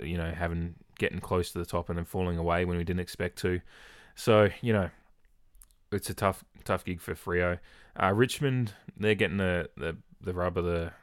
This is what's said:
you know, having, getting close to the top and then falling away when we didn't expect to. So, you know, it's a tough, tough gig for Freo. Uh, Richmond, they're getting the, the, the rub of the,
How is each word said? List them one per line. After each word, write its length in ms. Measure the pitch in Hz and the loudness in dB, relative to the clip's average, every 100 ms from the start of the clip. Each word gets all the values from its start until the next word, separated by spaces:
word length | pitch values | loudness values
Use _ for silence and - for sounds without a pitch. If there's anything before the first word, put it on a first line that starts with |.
you 140 | 78 85 | -6 -4
know, 140 | 82 | -4
having, 440 | 80 85 85 85 82 - - | -4 -4 -2 -6 -10 -20 -4
getting 220 | 101 92 | -2 -2
close 320 | - 90 87 | -2 0 0
to 80 | 87 | -4
the 60 | 85 | -4
top 240 | 87 85 | -4 -2
and 80 | 85 | -4
then 60 | |
falling 340 | 85 98 90 85 | -4 -2 -2 0
away 280 | 85 87 90 | 2 2 2
when 120 | 87 | 0
we 60 | |
didn't 160 | 85 90 | 0 -2
expect 380 | 90 - 92 - | -4 -6 -6 -2
to. 220 | 92 90 - - - - - - | 0 0 -4 -20 -20 -20 -20 -2
So, 340 | - 107 104 - | 4 6 6 2
you 120 | 120 | 0
know, 160 | 107 85 - _ _ _ _ _ - - _ _ | 2 0 -6 _ _ _ _ _ -20 -20 _ _
it's 180 | 98 - | -6 -4
a 40 | |
tough, 300 | 95 98 92 - - - | 0 0 0 -10 -14 -2
tough 180 | 92 | -2
gig 160 | - 87 | -2 -8
for 140 | - | -8
Freo. 460 | 90 - 87 90 87 - - - - | -8 -2 2 2 0 -8 -20 -14 2
Uh, 100 | 95 | 4
Richmond, 600 | 104 131 - 143 127 113 - - - | 6 4 2 0 0 -2 -6 -20 -2
they're 180 | 104 104 | 2 2
getting 220 | 98 98 | 2 2
the, 320 | 92 87 - - | 0 0 -4 -6
the, 180 | 82 80 - - | -6 -6 -14 -10
the 120 | 92 | -8
rub 240 | 90 90 87 | -2 -2 0
of 80 | 87 | 0
the, 260 | 85 82 - | -2 -4 -10